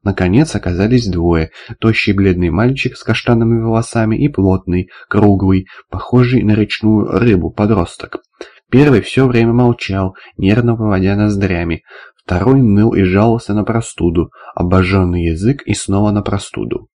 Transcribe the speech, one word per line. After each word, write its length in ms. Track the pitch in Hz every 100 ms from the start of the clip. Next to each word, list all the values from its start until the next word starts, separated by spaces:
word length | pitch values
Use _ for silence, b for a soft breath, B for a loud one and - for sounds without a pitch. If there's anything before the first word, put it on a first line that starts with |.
наконец 520 | 101 98 90 107 156 104
оказались 520 | 92 87 107 123 104
двое: 440 | 87 85 82 80 B B 117
тощий 340 | 113 107 -
бледный 360 | 98 98 87 87
мальчик 480 | 80 120 135 131 -
с 60 |
каштановыми 580 | - 117 - 117 113 117
волосами 540 | 113 113 113 117 110 110
и 120 | 143
плотный, 600 | 117 95 95 - 90 90 B B
круглый, 580 | 104 104 98 95 95 92 B _
похожий 540 | 98 - 123 123 127
на 100 | 101
речную 540 | 107 104 - 107 107 -
рыбу 440 | 95 120 95 82
подросток. 680 | - 104 104 85 - - - _ B B B _
Первый 300 | 127 147 117
всё 260 | - - 131
время 260 | 117 113
молчал, 600 | 120 123 117 - 98 95 B B -
нервно 380 | 95 107 117 113
поводя 400 | 107 95 95 101
ноздрями. 680 | 107 98 98 85 85 80 B B B _
Второй 380 | - 90 104 135
ныл 320 | 120 101 113
и 80 | -
жаловался 520 | 92 98 113 113 - 101
на 80 |
простуду, 680 | 98 113 - - 87 85 78 B B
обожжённый 720 | - 90 92 92 98 90 87 82
язык 380 | 80 107 139
и 100 | -
снова 380 | 104 - 98 104
на 100 | 104
простуду. 680 | 101 101 - - - - -